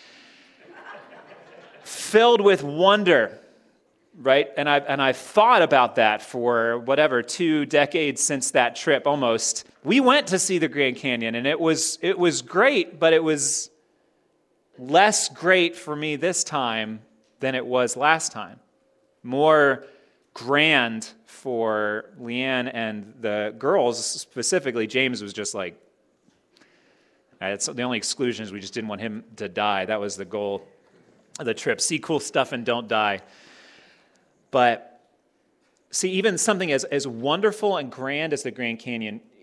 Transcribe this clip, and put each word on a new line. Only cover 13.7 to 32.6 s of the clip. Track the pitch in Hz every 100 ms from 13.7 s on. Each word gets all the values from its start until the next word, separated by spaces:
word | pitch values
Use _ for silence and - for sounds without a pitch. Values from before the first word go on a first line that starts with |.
| _ _ _ _ _ _ _ _ _ _ _
less | 127 160 208 208 -
great | 135 170 185 170 165
for | -
me | 147 156 147
this | 170 175
time | - 151 123 110 107 110 - _ _ -
than | 131
it | 127 120
was | 123 123 127
last | 143 160 -
time. | 113 92 120 _ _ _ _ _ _
More | 123 135 156 156 143 127 - _ _ _ _
grand | - 117 143 156 147 117 110 - - _
for | - 139 117 113 107 107 107 - -
Leanne | 120 120 131 131 123
and | 117 113 107 101 127
the | 110 104 104 117
girls | 135 185 123 117
specifically. | - - - 131 113 185 139 117 110
James | 127 131 117
was | 101
just | 98 101
like, | 107 90 - _ _ _ _ _ _ _ _ _ _ _ _ _ _ _ -
uh, | 95
it's | 101 -
the | 131
only | 123 117
exclusion | - - 123 107
is | 107
we | 101
just | 95
didn't | 120 110
want | 101
him | 113 107 - -
to | 101
die. | 90 104 98
That | 95 107
was | 101 98
the |
goal | 95 107 101 98 - _ _ _ _ _ _ -
of | 123
the |
trip. | 110 147 110
See | - 156
cool | - 151
stuff | - 160 127
and | 127